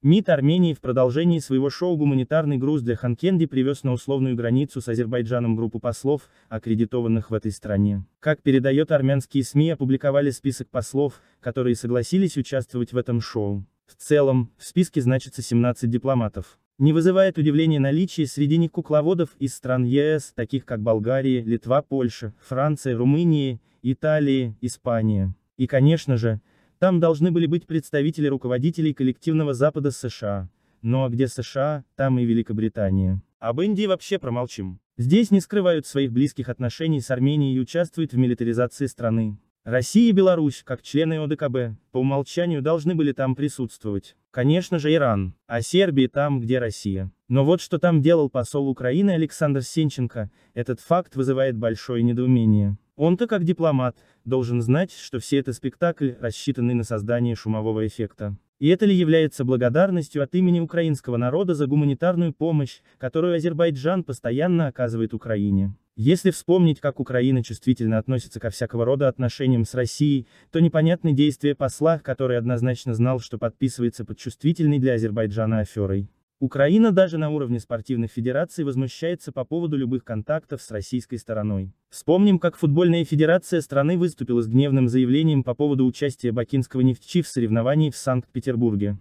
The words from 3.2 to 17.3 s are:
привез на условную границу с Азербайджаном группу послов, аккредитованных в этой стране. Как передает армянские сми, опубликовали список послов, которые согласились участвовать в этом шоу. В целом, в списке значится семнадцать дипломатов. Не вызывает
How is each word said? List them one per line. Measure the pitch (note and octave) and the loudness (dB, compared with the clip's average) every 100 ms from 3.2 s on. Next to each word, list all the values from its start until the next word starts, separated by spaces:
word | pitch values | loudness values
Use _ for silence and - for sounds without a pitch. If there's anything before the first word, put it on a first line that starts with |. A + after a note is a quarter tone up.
| F3 F#3 D#3 | 0 0 0
привез | C3+ C3 C#3+ | 0 -2 -2
на | C3+ | -4
условную | B2 - C#3 C3 A#2+ | -4 -2 -2 0 -2
границу | A#2 B2+ C#3+ C3+ | 0 0 0 -6
с | A#2+ | -4
Азербайджаном | A2+ A#2 B2 A2+ B2 A#2+ A2 | -2 -2 -2 -2 -2 -2 -2
группу | A2+ A2+ | -2 -4
послов, | A#2+ A#2 C3+ D3 _ _ _ | -6 -4 -2 -4 _ _ _
аккредитованных | A2+ - A2 A2+ B2+ A#2 A2+ G#2+ | -10 -4 -2 0 -2 0 -2 -2
в | |
этой | A2 A2 | -4 -4
стране. | G2+ G#2+ G2+ G#2 G2+ G2 _ | -8 -4 0 2 0 -8 _
Как | - D3+ | -2 0
передает | - C3 C3 C3+ D3+ | 2 2 2 0 2
армянские | D3+ C3+ C#3 - C#3 | 2 2 0 0 -2
сми, | B2 C#3+ D#3 | 0 2 2
опубликовали | D#3 B2+ C3 C#3+ C#3+ C#3+ | 0 0 0 2 2 0
список | B2+ C#3 B2+ B2 | -2 -6 -6 -6
послов, | B2+ A2 C3+ C#3+ - _ _ | -6 -4 -2 -2 -4 _ _
которые | B2 A#2 B2 A#2 | -8 -2 0 0
согласились | A#2 B2 A#2 F#3 F#3+ - | 0 -2 0 0 0 -2
участвовать | B2 C3+ A#2+ B2+ A#2+ | -4 -4 -4 -6 -4
в | B2 | -4
этом | B2 A#2 | -2 -4
шоу. | A2 A#2 G2+ G2+ G2 _ _ | -2 -4 -2 -4 -8 _ _
В | _ | _
целом, | - D3 C#3 B2+ A#2 _ | 0 2 4 2 -2 _
в | |
списке | - - F3+ D#3 | -4 -2 0 0
значится | B2 C3 B2+ - | 0 0 -4 -14
семнадцать | A2+ A#2+ A#2+ A#2+ B2 | -2 0 0 0 -2
дипломатов. | A#2 C3 C3 G#2+ - - _ _ _ | -2 0 0 -2 -6 -14 _ _ _
Не | C#3+ | 2
вызывает | D#3+ E3+ F#3 F#3+ | 4 4 4 4